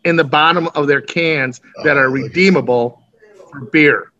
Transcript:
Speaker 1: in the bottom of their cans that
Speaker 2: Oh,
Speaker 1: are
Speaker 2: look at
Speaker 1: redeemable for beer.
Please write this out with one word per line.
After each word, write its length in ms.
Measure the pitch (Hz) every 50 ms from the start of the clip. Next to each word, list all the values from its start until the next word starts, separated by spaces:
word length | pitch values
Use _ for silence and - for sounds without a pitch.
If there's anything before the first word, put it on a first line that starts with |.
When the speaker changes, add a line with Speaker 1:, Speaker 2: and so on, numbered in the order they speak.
| _
Speaker 1:
in 120 | 170 170
the 80 | 165 160
bottom 440 | 135 143 147 151 165 175 180 165 165 -
of 120 | 156 147
their 140 | 143 143 139
cans 600 | 139 - - 175 170 160 160 143 131 127 123 - _ - _ - -
that 120 | 156 143
Speaker 2:
Oh, 40 | 143
Speaker 1:
are 100 | 135 131
Speaker 2:
look 80 | 131 135
at 60 | 131 127
Speaker 1:
redeemable 760 | 123 165 190 190 185 143 123 120 123 120 120 120 120 _ _ _ _ _ _ _ _ - - -
for 100 | - 143
beer. 520 | 135 - - 156 151 147 120 98 85 - _